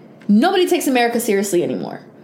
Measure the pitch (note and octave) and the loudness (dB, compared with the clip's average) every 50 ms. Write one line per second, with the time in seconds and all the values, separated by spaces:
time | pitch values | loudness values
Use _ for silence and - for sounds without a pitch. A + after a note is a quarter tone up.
0 | - - - - - - G3+ G#3+ C4+ F#4 G4+ F#4 F4+ - F4+ D4+ - D#4 B3+ B3 | -20 -20 -20 -8 -2 2 2 4 4 2 2 2 0 2 0 0 0 0 0 0
1 | A#3+ A#3 A#3+ A#3 A3 - G3+ G3 G#3 G#3+ - F3 D3+ B2 B2 F#2 C#2+ A1 - - | 0 0 0 -2 -2 -2 -2 -2 -2 -2 -2 -2 -2 -2 -4 -6 -8 -10 -12 -14
2 | - - - - | -18 -20 -20 -20